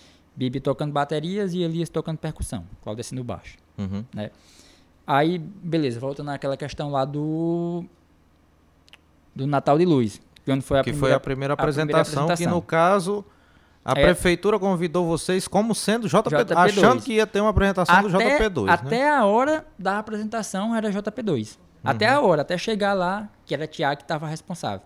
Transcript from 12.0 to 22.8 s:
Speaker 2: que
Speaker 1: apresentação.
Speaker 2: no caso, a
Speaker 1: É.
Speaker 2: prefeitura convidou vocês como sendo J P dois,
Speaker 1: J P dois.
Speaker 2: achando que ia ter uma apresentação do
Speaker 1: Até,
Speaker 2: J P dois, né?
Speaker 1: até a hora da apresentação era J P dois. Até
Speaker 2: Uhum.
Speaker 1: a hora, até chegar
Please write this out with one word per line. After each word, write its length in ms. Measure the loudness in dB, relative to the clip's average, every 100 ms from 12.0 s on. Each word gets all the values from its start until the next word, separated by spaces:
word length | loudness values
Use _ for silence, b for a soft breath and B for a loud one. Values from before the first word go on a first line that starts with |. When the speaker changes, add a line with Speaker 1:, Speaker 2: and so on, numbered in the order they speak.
| 2 0 0
Speaker 2:
que 60 |
Speaker 1:
apresentação. 240 | 0 0 -2
Speaker 2:
no 60 |
caso, 640 | 0 2 4 4 0 -4 -8 b b b b b
a 80 | -2 4
Speaker 1:
É. 40 |
Speaker 2:
prefeitura 520 | 4 4 2 2 2 0
convidou 460 | 0 0 0 -2 0
vocês 420 | -2 -2 -2 0
como 260 | 0 0
sendo 340 | 0 0 -2 2
J 220 | 2 2
P 60 | 0
dois, 100 | 2
Speaker 1:
J 80 |
P 0 |
dois. 240 | 4 4 6
Speaker 2:
achando 240 | 6 4
que 120 | 2
ia 120 | 0 2
ter 140 | 2
uma 100 | 2
apresentação 520 | 2 2 2 4 4
do 60 | 6
Speaker 1:
Até, 140 | 2 4
Speaker 2:
J 80 | 2
P 100 | 2
dois, 180 | 0 2
né? 40 |
Speaker 1:
até 360 | 2 0 0 2
a 140 | 4 4
hora 400 | 4 2 0 -4 -8
da 220 | -4 -4
apresentação 760 | -4 -6 -6 -6 -6 -4 -2 -2
era 160 | -2
J 180 | -4 -6
P 120 | -6
dois. 360 | -2 -2 -4 -12 -20 _
Até 280 | -4 0 2
Speaker 2:
Uhum. 60 | 4
Speaker 1:
a 40 | 4
hora, 140 | 4
até 160 | 0 -4
chegar 340 | -2 -2